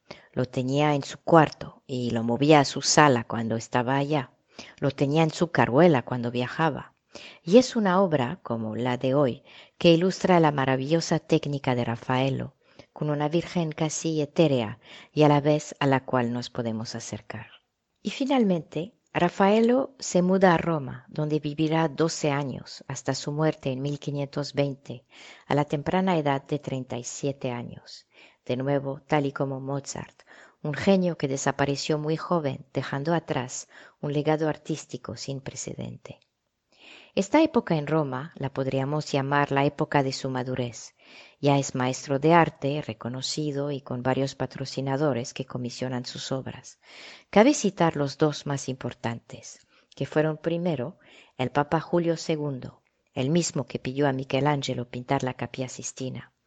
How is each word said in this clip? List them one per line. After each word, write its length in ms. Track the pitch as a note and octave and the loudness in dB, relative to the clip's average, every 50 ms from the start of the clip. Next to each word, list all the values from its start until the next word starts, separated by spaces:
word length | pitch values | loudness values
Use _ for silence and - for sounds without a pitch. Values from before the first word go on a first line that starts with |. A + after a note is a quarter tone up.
| _ _ - - - _ _ | _ _ -20 -20 -20 _ _
Lo 120 | B2+ B2+ | -4 -4
tenía 500 | - - C3+ B2+ B2+ C3+ C#3+ D3+ D3+ D3 | -2 -2 -2 -2 0 2 2 2 2 2
en 80 | C#3+ C3+ | 0 -2
su 140 | - - | -6 -10
cuarto 640 | - _ - E3 E3 D3+ C#3+ - - - - - - _ | -8 _ 6 6 8 6 6 2 -6 -14 -16 -16 -18 _
y 240 | - C#3 B2 B2 A#2+ | -8 -6 -4 -4 -2
lo 120 | A#2 A#2 A2+ | -2 -2 0
movía 380 | A#2 A#2 A#2+ C#3 D3 D#3+ D3 | 0 0 2 4 6 6 6
a 60 | C#3 | 6
su 160 | - - D3+ - | 4 -2 -4 -2
sala 420 | - - - D3+ D3 C3 A#2 A#2 | 2 6 6 8 8 6 4 0
cuando 320 | - A2 A2+ A2+ A2+ A2+ | -2 -4 -4 -2 -2 -4
estaba 400 | A2+ A2+ - - B2 A#2+ A#2+ C3+ | -4 -4 -4 -2 -2 0 0 0
allá. 340 | C#3 C#3+ C#3+ D#3 D3 C3 - _ _ _ _ _ - - - - - | -2 0 0 -2 -2 -4 -6 _ _ _ _ _ -20 -20 -20 -8 -4
Lo 120 | - C#3 | -2 -2
tenía 320 | - - D3 C3+ D3 D#3+ E3 | 0 0 0 2 2 2 2
en 80 | D#3 | 2
su 220 | - - F3+ E3 - | 2 -2 -2 0 2
carruela 500 | - B2 A2+ A2+ C3+ E3+ F3+ D#3 B2 A#2 | 2 2 4 6 6 6 8 6 4 2
cuando 280 | - B2 B2+ A#2 A#2+ | -2 -6 -4 -4 -4
viajaba. 640 | A#2 B2 B2 A#2+ - - D#3+ D#3+ C3 - - - _ _ _ _ - - - - - - _ | -4 -4 -4 -4 -2 -2 -2 -2 -2 -4 -8 -14 _ _ _ _ -20 -20 -20 -20 -20 -14 _
Y 140 | E3 F3+ | 6 6
es 200 | B3 B3 - - | 6 6 6 2
una 260 | B3 G#3+ F#3+ F3+ F#3 G3+ | 0 0 2 4 4 4
obra, 380 | F#3 D#3 C#3+ B2 A#2+ F3 - _ | 4 2 0 0 -2 -4 -8 _
como 340 | - A#2 A2+ A2 A2 A2 | -6 -6 -4 -4 -6 -4
la 220 | G#2+ A#2+ B2+ B2 B2 | -4 -2 -2 -2 -2
de 160 | B2+ C3 C3 | 0 0 2
hoy, 280 | C#3+ D3 B2+ A2+ - - - - - - - _ _ | 2 2 2 0 -4 -10 -20 -20 -20 -20 -20 _ _
que 120 | - F3 | 6 6
ilustra 480 | E3 E3 F3 F#3+ F3+ - - F#3 F#3 E3+ | 6 6 4 0 0 0 2 4 6 6
la 140 | E3 D3+ D3 | 6 4 4
maravillosa 640 | C#3+ C3+ C3+ C3 C3 C3 C#3+ D#3+ E3 D#3 - F3 D#3 | 2 0 2 0 0 0 0 0 0 2 0 -2 -2
técnica 560 | - - E3 D#3 - D3 C#3+ C#3 - - B2 | 2 2 2 2 2 -2 -4 -4 -2 -2 0
de 120 | B2 A#2+ | 0 0
Rafaelo, 640 | A2+ A2+ A#2 - - B2+ B2+ C3 C3+ C3+ B2 A#2+ C3+ - _ _ _ _ - - _ _ | -2 -4 -4 -4 -2 0 2 2 0 0 -2 -6 -8 -12 _ _ _ _ -20 -20 _ _
con 160 | - D#3 D3+ | -6 -4 -2
una 220 | D3 D3 D3 D3 | -2 -2 -2 0
virgen 420 | D3+ E3+ E3 - - F3+ E3+ D#3 D#3 | 0 -2 -2 -2 -4 -4 -4 -4 -2
casi 480 | - D#3+ D#3 - - - D#3+ D#3+ D#3 | -2 -4 -4 -2 -4 -4 -2 -2 -2
etérea 600 | D3 C#3+ - - E3+ D3+ C#3 B2 A2+ G#2 A#2 - _ - - - - - _ | -2 0 2 4 4 4 4 2 0 -2 -6 -10 _ -20 -20 -20 -20 -6 _
y 80 | C#3+ D3+ | 6 6
a 60 | D3 | 6
la 120 | D3 D3 | 6 6
vez 340 | C#3 D3+ D3+ D3+ - - - - | 4 4 2 2 0 -6 -4 0
a 60 | C#3+ | 2
la 180 | C#3 C3+ C3 C3 | 2 2 2 0
cual 260 | - - B2+ A#2+ A#2 | 0 0 0 0 0
nos 200 | A#2+ B2 A#2+ - | -2 -4 -6 -6
podemos 440 | - - A#2+ A#2 A2 A2 A2+ - - | -6 -4 -4 -4 -4 -4 -6 -8 -8
acercar. 520 | A#2 - - - G#2 - - - A2 A2+ - - - _ _ _ _ _ _ _ _ - | -10 -10 -10 -10 -12 -12 -12 -14 -14 -14 -16 -20 -20 _ _ _ _ _ _ _ _ -8
Y 80 | G#3 | -8
finalmente, 840 | - - C#4 B3+ C#4+ C4 A#3 G3 F3+ E3 D3 - - D#3 E3 G#3+ - _ _ _ - | -6 -4 -2 2 2 4 4 4 2 0 -2 -6 -8 -8 -8 -8 -12 _ _ _ 0
Rafaelo 800 | B2+ E3+ F3 - - G3 G3 G#3 A3 A3+ A#3 A#3+ C4 C4+ - - - | 0 0 2 4 4 4 6 6 6 4 4 4 2 0 -2 -6 -12
se 220 | - - - F3+ | -8 0 2 2
muda 320 | F3+ F3+ F#3+ F#3+ F#3+ F#3 E3+ | 4 4 4 6 6 6 6
a 60 | D#3+ | 4
Roma, 480 | D#3+ E3 E3 D#3 C3+ B2 B2 B2 - - | 2 0 -2 -2 -4 -6 -10 -12 -14 -12
donde 320 | - - D3+ D3+ D3+ D3+ | -6 -4 -2 0 0 -2
vivirá 480 | D3 D3+ D3 D3 D#3+ D3+ D#3+ D#3+ E3 D#3+ | -2 -4 -2 -2 0 2 2 2 2 0
doce 420 | C3+ - D#3 D#3+ - - - D3+ | 0 0 0 0 0 -2 -2 0
años, 540 | C#3 C#3 D3 C3+ - - - - - - - | 0 0 -2 -4 -6 -8 -12 -14 -18 -16 -12
hasta 280 | - C3+ - - - C3+ | -10 -10 -6 -4 -4 -4
su 180 | - - - D3 | -4 -4 -6 -2
muerte 400 | D3 D#3 D#3 D3+ - - C#3 C3 | 0 0 0 0 0 -4 -6 -4
en 80 | B2+ | -2
mil 180 | C3+ C#3+ D3 C#3 | -4 -4 -6 -6
quinientos 540 | - - C#3+ C#3+ C#3+ C3+ - D3 C#3+ C#3 - | -6 -6 -6 -6 -6 -6 -6 -6 -6 -4 -2
veinte, 540 | C#3+ C#3+ C#3+ C3+ - _ - B2 A#2+ - _ - - - - - - - | 0 0 0 -2 -6 _ -16 -16 -16 -18 _ -20 -20 -20 -20 -20 -20 -4
a 80 | - C#3+ | 0 2
la 100 | C#3+ D3 | 2 2
temprana 540 | - - D3 C#3 - - F#3 F#3+ F#3+ F3+ D#3+ | 0 -2 -4 -2 0 0 0 2 2 2 2
edad 240 | D3 C#3+ C#3 C#3 - | 2 2 0 0 -2
de 160 | - D#3 C#3 | -4 -6 -6
treinta 400 | - - C#3+ C3 B2+ - - A#2+ | -4 -6 -6 -6 -6 -6 -8 -10
y 60 | B2 | -10
siete 460 | - - - - C#3 C3+ C#3 - C3 | -10 -10 -6 -4 -4 -4 -4 -6 -6
años. 560 | A#2+ A#2+ B2 - - - - - - - - _ _ - - - _ _ _ | -6 -6 -10 -12 -14 -16 -18 -20 -20 -20 -20 _ _ -20 -20 -20 _ _ _
De 140 | - B2+ B2 | -6 -4 -4
nuevo, 420 | C3+ C#3 C#3+ C#3+ C3+ C#3 C3+ D3 - | -2 -2 -2 -2 -2 -4 -8 -10 -4
tal 180 | - D#3 D3+ C#3+ | -2 0 0 0
y 80 | C#3 C#3 | 0 -2
como 260 | - C#3+ C3+ C3+ C3 | -4 -4 -4 -4 -6
Mozart, 680 | C3+ C3+ C#3 C#3 C#3 - - - - - _ _ _ _ - - - - _ _ - | -6 -6 -6 -6 -6 -8 -10 -12 -12 -14 _ _ _ _ -20 -20 -20 -20 _ _ -8
un 120 | D3+ D3 | -6 -6
genio 420 | C#3+ - G3 G3 F#3 F3+ F3 D#3+ | 0 2 4 4 4 4 0 -2
que 120 | - - C3+ | -2 -4 -4
desapareció 680 | C3+ C3+ - C#3 C3+ - C#3+ C#3 C#3+ C#3 - - D#3 D3+ | -4 -2 -2 -2 0 0 0 0 0 -4 -2 -2 -2 -2
muy 200 | D3+ D3+ D#3+ D#3 | 0 -2 -4 -4
joven, 480 | - - F3+ E3+ D3+ C#3 B2+ - - - - | -2 -2 -2 0 0 -2 -4 -6 -10 -8 -6
dejando 400 | C#3 C3+ - - C#3 C#3 D#3 E3+ | -6 -4 -4 -6 -4 -2 0 -2
atrás 540 | E3 D3+ - D3+ C#3 A#2+ B2 - - - - - - - - _ _ - | -2 -2 -2 -4 -4 -4 -6 -10 -12 -14 -16 -20 -20 -20 -20 _ _ -6
un 100 | D3 C#3+ | -2 -2
legado 380 | D3+ C#3+ D#3 D#3 D3+ D#3+ D#3 | 0 2 2 2 2 2 0
artístico 680 | D3 - - - D#3+ D3 - - - - - - - | -2 -4 -6 -6 -6 -6 -8 -10 -14 -12 -10 -12 -12
sin 240 | A#2+ - - C#3 C3+ | -10 -8 -8 -10 -10
precedente. 800 | C3+ - - - - - - B2 B2 A#2+ A#2+ B2 - - B2 - _ _ _ _ _ _ _ _ _ _ _ _ - - - - - _ _ | -10 -12 -12 -10 -10 -10 -10 -8 -10 -10 -10 -14 -16 -20 -20 -20 _ _ _ _ _ _ _ _ _ _ _ _ -20 -20 -20 -20 -20 _ _
Esta 280 | - F#3+ - - D4 D#4+ | -4 0 2 4 4 4
época 340 | D#4 - A#3+ - - E3+ | 4 2 0 0 2 0
en 100 | D#3 D3 | 0 0
Roma 480 | C#3+ D3+ D#3+ D3+ C3+ B2+ B2+ C#3+ E3 - | 0 0 0 0 0 -4 -6 -8 -10 -8
la 160 | - C#3 C3+ - | -8 -6 -4 -2
podríamos 580 | - C3+ C3 C3 C3+ C3+ C#3 D3+ D3+ D3 - | -2 -2 0 0 0 0 0 -2 -2 -2 -2
llamar 400 | - C#3+ C3+ C#3 C#3+ C#3+ C#3+ C#3 | -2 -2 0 2 2 2 2 2
la 140 | C#3 C#3 C#3 | 2 2 2
época 380 | D3 C#3+ - D#3 - - D3 C3+ | 2 0 0 -2 0 2 2 0
de 100 | C3+ C3 | 0 -2
su 160 | - - C3+ | -4 -6 -4
madurez. 640 | C3 B2+ B2+ C3 B2+ B2 B2 A#2+ A2+ - - - - _ _ - - - - - _ _ | -4 -4 -4 -4 -4 -4 -4 -6 -8 -12 -18 -20 -20 _ _ -20 -20 -20 -20 -20 _ _
Ya 180 | - C#3+ C#3+ C#3 | 2 2 4 4
es 160 | C#3 - - | 2 -2 -2
maestro 440 | C3 B2+ B2+ C3 - - - C#3 C3+ | -2 -2 -2 -2 -4 -4 -2 -2 2
de 160 | C#3 D#3 E3+ | 4 6 6
arte, 480 | F3 D#3+ D#3 - _ - C#3 C#3+ D3+ C#3+ | 6 6 4 0 _ -4 -4 -4 -4 -6
reconocido 840 | - A2+ - - A#2+ B2 C3 C3 - - - D#3 D3+ C#3 C#3 C#3+ C#3+ | -8 -10 -10 -8 -8 -8 -8 -8 -6 -6 -4 -4 -4 -4 -4 -4 -4
y 100 | C#3+ C3 | -6 -6
con 220 | - - C3 B2 B2 | -8 -8 -8 -4 -2
varios 320 | C3 C3 C3 C3+ C3+ - | 0 0 0 0 -2 -4
patrocinadores 960 | - C3+ B2+ - - C3+ - - - C3+ C3+ C3+ C3+ D#3 D3+ C3 A#2 A#2+ - - | -6 -8 -8 -6 -10 -10 -8 -6 -6 -4 -2 -2 0 0 0 0 -2 -4 -6 -10
que 140 | - - | -10 -10
comisionan 580 | - - B2+ B2 A#2+ - - B2 B2+ C3 B2 B2 | -8 -8 -8 -8 -8 -6 -6 -6 -4 -4 -6 -6
sus 260 | - - C3+ - - | -8 -10 -12 -8 -6
obras. 480 | C#3 C3 B2+ A#2+ A#2 B2 - - - _ _ - - - - - - - _ _ | -6 -6 -6 -8 -12 -14 -16 -20 -20 _ _ -20 -20 -20 -20 -20 -20 -20 _ _
Cabe 240 | - G3+ A3 C#4 D4 | 4 6 6 6 6
citar 420 | - - G3+ - - E3+ E3 - | 4 0 -2 0 2 2 2 2
los 220 | D3 C#3+ C#3 - - | 0 -2 -4 0 0
dos 260 | D#3+ D3+ C#3+ - - | 0 0 0 -2 -6
más 240 | D3 C#3+ C3+ - - | -6 -6 -6 -6 -8
importantes, 920 | C3 - - B2 B2 - - A#2 A#2 A#2 - - - A2+ - - - - _ _ _ _ _ _ _ | -8 -6 -8 -10 -8 -6 -6 -6 -6 -8 -12 -16 -18 -18 -18 -20 -20 -20 _ _ _ _ _ _ _
que 100 | - C#3 | -8 -8
fueron 320 | - - D#3 D3+ D#3 D#3 | -2 0 0 2 2 0
primero 640 | D3+ - E3+ E3+ E3+ F3 F3+ D#3+ C3 A#2+ D3+ F#3 _ _ - - - - _ _ - | -2 -4 -4 -2 -2 0 -2 -2 -2 -4 -6 -8 _ _ -20 -20 -20 -20 _ _ -6
el 120 | C3 B2 | -6 0
Papa 300 | - - D3 - - D#3+ | 0 0 0 2 0 -2
Julio 380 | D3 - - F3 E3+ E3+ E3 D#3+ | 0 0 0 0 2 0 -2 -2
segundo, 640 | - - E3 D3+ D3 D3 C#3 B2 B2 B2 - _ _ _ _ _ _ _ _ | -2 -4 -2 -2 -2 -4 -6 -8 -10 -14 -16 _ _ _ _ _ _ _ _
el 160 | - B2+ C3+ | -4 -2 2
mismo 360 | D#3+ F3 D#3+ - - D3 B2+ | 2 2 0 0 -2 -4 -6
que 120 | - - - | -4 -8 -8
pidió 300 | - B2+ C3 C#3 D3 C#3+ | -8 -6 -2 0 0 2
a 40 | C3 | 0
Michelangelo 760 | C3 C3+ C3+ - C3 C#3 D3 D3 C#3+ C3+ C3+ B2+ B2 A#2+ - | -2 -4 -2 -2 0 2 2 0 0 -2 -4 -4 -6 -6 -8
pintar 340 | - B2 B2 - C#3 C#3 C3 | -10 -12 -4 -2 -2 -2 0
la 120 | B2+ B2 | -4 -4
Capilla 340 | - B2 A#2 - - C3 B2 | -6 -8 -8 -6 -8 -8 -8
Sistina. 640 | - - A#2 - - - C3 B2+ B2 A#2+ - - _ _ _ | -8 -10 -12 -12 -10 -8 -10 -8 -8 -10 -14 -16 _ _ _